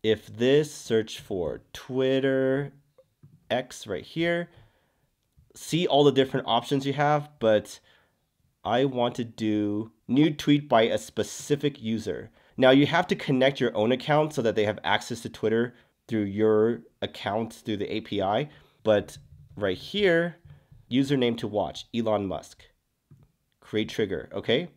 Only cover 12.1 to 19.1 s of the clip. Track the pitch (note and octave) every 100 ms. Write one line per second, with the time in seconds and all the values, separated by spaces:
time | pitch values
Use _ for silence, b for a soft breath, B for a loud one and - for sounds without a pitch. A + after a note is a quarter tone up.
12.1 | B1+ - b b - B2+ C3+ C#3+ E3+ E3
13.1 | G3+ - C3 C3 C#3 A#2+ - A2 B2+ -
14.1 | D3+ D#3 C#3+ A2+ G#2 G#2 G#2 E2 G#2+ -
15.1 | A#2 A2+ - A2 A2+ A#2+ b b _ -
16.1 | A2 G2+ G2+ G#2+ G#2+ A2 A#2+ - _ G#2
17.1 | - - G#2+ A2+ - - G2+ G2+ G#2+ -
18.1 | G2+ F#2+ G#2+ D3+ b b b A2 G#2 G2+